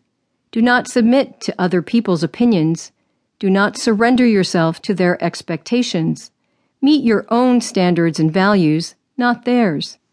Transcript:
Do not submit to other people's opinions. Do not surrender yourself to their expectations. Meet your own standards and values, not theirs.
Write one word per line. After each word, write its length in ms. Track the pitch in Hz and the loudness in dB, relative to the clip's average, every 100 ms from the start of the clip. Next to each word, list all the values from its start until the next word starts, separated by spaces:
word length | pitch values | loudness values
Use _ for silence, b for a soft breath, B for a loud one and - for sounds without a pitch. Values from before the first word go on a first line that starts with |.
| _ _ _ _ _ | _ _ _ _ _
Do 100 | 226 | 0
not 260 | 240 247 - | 2 2 0
submit 540 | 247 226 269 - - | 0 2 2 0 -6
to 140 | - - | -10 -4
other 240 | 180 180 | -2 -2
people's 400 | 165 233 220 170 | 0 -2 0 -2
opinions. 680 | 156 - 240 196 156 165 - _ _ _ _ - | -2 0 0 2 0 -2 -8 _ _ _ _ -6
Do 100 | 196 | 0
not 260 | 190 202 - | 2 0 -2
surrender 520 | 240 208 233 247 240 | -2 2 2 2 2
yourself 560 | 202 175 180 165 165 | 2 0 0 0 -2
to 100 | - | -6
their 240 | 180 180 - | -2 0 -2
expectations. 1040 | 170 - - 160 - 240 240 175 160 151 - _ _ _ _ - | -4 -6 -10 -10 -4 -4 -2 -2 -4 -6 -10 _ _ _ _ -4
Meet 240 | 277 302 | 0 2
your 220 | 233 202 - | 2 0 0
own 300 | 233 254 247 | 0 2 0
standards 600 | - 196 180 170 165 156 | 0 0 0 2 0 0
and 120 | 160 | 0
values, 640 | 180 196 208 156 156 165 - _ - | 2 2 2 2 0 -4 -14 _ -4
not 280 | 240 240 247 | -2 -2 -2
theirs. 520 | 247 208 143 - - _ | 0 0 -2 -8 -14 _